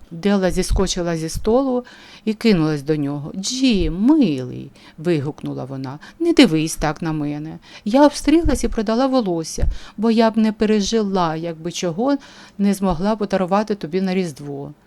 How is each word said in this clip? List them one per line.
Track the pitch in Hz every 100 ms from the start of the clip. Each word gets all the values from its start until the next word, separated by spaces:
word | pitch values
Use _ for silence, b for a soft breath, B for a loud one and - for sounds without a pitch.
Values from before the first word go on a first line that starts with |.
| -
Делла | 165 202 202 185
зіскочила | 165 180 - 185 185 175 165
зі | 160
столу | - 214 247 269 247 247 B B B
і | 214
кинулась | 214 233 180 156 147
до | 139 151
нього. | 143 143 147 190
«Джим, | 208 254 262 196 160 170
милий!» | 233 320 202 135 127 127 131 B B -
вигукнула | 165 156 143 - 147 135
вона. | 131 135 131 147 B -
«Не | 339
дивись | 330 220 160 160 -
так | 151 151
на | 165
мене. | 156 147 147 156 165 B B
Я | 208 262 294
обстриглась | - 285 320 320 247
і | 233
продала | - 214 226 269
волосся, | 262 196 165 160 - - B B -
бо | 233
я | 226 226
б | 220
не | 220
пережила, | 208 214 214 190 226 202 190 165 160
якби | 170 160 170
чого | - 175 160 262 277 B B B -
не | 202
змогла | 196 190 160 202 220
подарувати | 202 190 180 196 214
тобі | 202 156 185
на | 190
Різдво. | 185 175 135 143 139 143 147